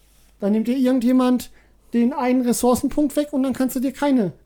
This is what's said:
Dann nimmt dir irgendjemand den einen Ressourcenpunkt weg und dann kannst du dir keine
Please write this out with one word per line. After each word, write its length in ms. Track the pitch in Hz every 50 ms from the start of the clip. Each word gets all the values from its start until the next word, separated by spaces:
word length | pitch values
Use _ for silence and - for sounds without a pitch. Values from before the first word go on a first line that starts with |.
| _ _ _ _ _ _ _ _
Dann 140 | 208 196 208
nimmt 140 | 220 220
dir 100 | 233 247
irgendjemand 720 | 277 254 247 262 262 214 247 254 254 254 247 254 240 - - - - _ _ _ _ _ _ -
den 200 | 233 233 240 294
einen 280 | 311 247 254 254 262
Ressourcenpunkt 760 | 247 240 226 - - 240 247 233 - 269 - 294 302 277 -
weg 180 | 294 294 294 -
und 100 | 269 262
dann 100 | 269 240
kannst 220 | - 262 247 -
du 40 | 262
dir 120 | 240 277
keine 420 | 247 - 285 294 269 254 208 170 - - _